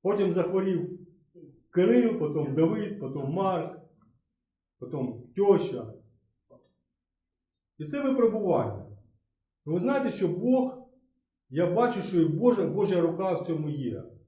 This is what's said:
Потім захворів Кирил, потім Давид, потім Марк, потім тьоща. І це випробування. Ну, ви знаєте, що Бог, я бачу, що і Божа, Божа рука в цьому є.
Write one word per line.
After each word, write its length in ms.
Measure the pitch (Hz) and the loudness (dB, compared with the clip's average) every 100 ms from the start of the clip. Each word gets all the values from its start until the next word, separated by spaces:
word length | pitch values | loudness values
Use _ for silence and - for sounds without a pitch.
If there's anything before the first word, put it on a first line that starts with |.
Потім 300 | 190 202 185 | -2 0 0
захворів 640 | 170 170 190 190 175 - - - _ _ - - - _ | 0 0 0 0 -2 -4 -10 -18 _ _ -20 -20 -20 _
Кирил, 480 | 175 185 240 226 - | 2 4 6 4 0
потім 360 | 151 147 135 | -2 -2 -2
Давид, 460 | 151 165 214 208 - | 2 2 2 -4 -8
потім 300 | 135 139 135 | -8 -6 -4
Марк, 500 | 175 190 180 - - - _ _ _ _ _ _ _ _ _ | -2 -2 -2 -6 -12 -20 _ _ _ _ _ _ _ _ _
потім 440 | 123 139 123 - - - | -12 -8 -6 -8 -12 0
тьоща. 580 | 202 175 - - - - _ _ _ _ _ - - _ _ _ _ _ _ _ _ _ _ _ | 4 4 4 -6 -10 -16 _ _ _ _ _ -20 -20 _ _ _ _ _ _ _ _ _ _ _
І 60 | |
це 180 | 151 285 | -8 -2
випробування. 840 | 277 254 226 214 190 156 110 101 - - _ _ _ _ _ _ 147 | 0 4 4 4 2 2 0 -6 -14 -20 _ _ _ _ _ _ -4
Ну, 80 | |
ви 60 | 170 | -2
знаєте, 300 | 226 277 247 | 0 0 -2
що 180 | - 180 | -2 -2
Бог, 500 | 180 240 254 254 - - _ _ _ _ _ _ | 0 2 2 2 -6 -20 _ _ _ _ _ _
я 200 | 135 180 | -2 0
бачу, 320 | 185 240 196 | 2 0 0
що 180 | - 180 | -2 2
і 40 | |
Божа, 420 | 151 151 240 220 165 | 2 4 2 4 0
Божа 340 | 196 185 180 | 0 0 2
рука 400 | 165 170 190 170 | 0 0 -2 -2
в 60 | - | -4
цьому 220 | 160 147 | -4 -4
є. 360 | 147 123 160 - - | -4 -6 -8 -12 -20